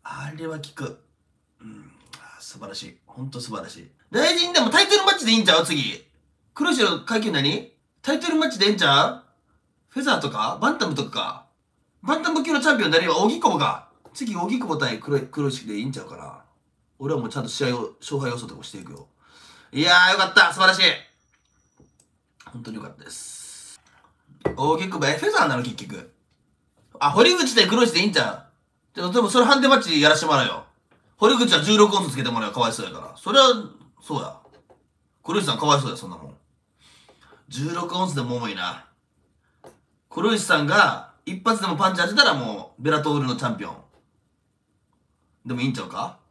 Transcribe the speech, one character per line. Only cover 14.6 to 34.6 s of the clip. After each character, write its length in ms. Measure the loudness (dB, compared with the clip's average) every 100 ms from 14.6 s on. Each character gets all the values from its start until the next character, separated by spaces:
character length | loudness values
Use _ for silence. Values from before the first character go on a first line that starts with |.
| -4
保 120 | -4
対 200 | -2 -4
黒-、 220 | -4 -4
黒 280 | -4 -4 -4
石 180 | -4 -8
で 100 | -6
い 60 |
い 20 |
ん 80 | -6
ち 80 | -8
ゃ 40 |
う 40 | -14
か 80 | -18
な。 260 | -18 -20 _ _ _ _ _ _
俺 140 | -4
は 60 | -4
も 60 | -4
う 20 |
ち 80 | -8
ゃ 40 |
ん 20 |
と 80 | -8
試 200 | -4 -4
合 60 | -4
を、 140 | -8 -12
勝 180 | -8 -6
敗 120 | -4
予 80 | -8
想 80 | -12
と 80 |
か 20 | -16
も 60 |
し 80 | -18
て 60 | -18
い 60 |
く 80 | -18
よ。 160 | -20 -20 _ _ _ -20 -20 _
い 120 | -2
や 100 | 4 6 6
ー、 40 |
よ 60 | 4
か 100 | 4
っ 60 |
た。 160 | 4 4
素 80 | 4
晴 60 | 4
ら 60 |
し 40 | 4
い。 40 | 2 0 -12 _ _ _ _ _ _ _ _ _ _ _ _ _ -20
本 160 | -18
当 80 | -14
に 80 | -14
よ 40 |
か 60 | -16
っ 80 | -20
た 80 |
で 60 | -18
す。 680 | -16 -14 -16 -18 -18 -20 -20 _ _ _ _ _ -6 -6 -2
扇 320 | 0 0 -2
久 100 | -2
保、 80 | -2
え、 120 | 0
フ 80 | 0
ェ 40 |
ザ 100 | 2
ー 80 | 2
な 80 | 0
の？ 60 |
結 140 | -4 -10
局。 380 | -14 -16 -18 _ _ _ _ _ _ _ _ -2
あ、 120 | 0
堀 260 | 6 6 6
口 180 | 2
対 140 | 2 4
黒 140 | 4
石 80 | 2
で 80 | 2
い 40 |
い 20 | 0
ん 60 |
ち 40 | 0
ゃ 300 | -2 -6 -18 _ _ _ _
う？ 20 | -8
で 60 |
も、 100 | 0
で 80 | 0
も 80 | 4
そ 100 | 4
れ 60 |
ハ 100 | 6
ン 60 | 6
デ 80 | 6
マ 80 | 4
ッ 60 |
チ 180 | 4 4
や 80 | 4
ら 80 | 4
し 40 |
て 60 | 2
も 60 |
ら 120 | 2
う 20 | 0
よ。 180 | -4 -14 _ _ _ _ _
堀 180 | 4 4
口 160 | 2
は 80 | 2
十 140 | 2 6
六 180 | 6
オ 60 | 4
ン 60 | -2
ス 60 |
つ 40 | -4
け 60 |
て 60 | -4
も 100 | -4
ら 60 | -4
う 20 |
よ。 60 |
か 60 | -2
わ 100 | -2
い 20 |
そ 100 | -2
う 40 | -10
や 60 |
か 80 | -12
ら。 140 | -16 -12
そ 140 | 0
れ 80 | 4
は、 140 | 4 2 -6 -18 -20 _
そ 180 | -10 -10
う 40 |
や。 180 | -10 -16 _ _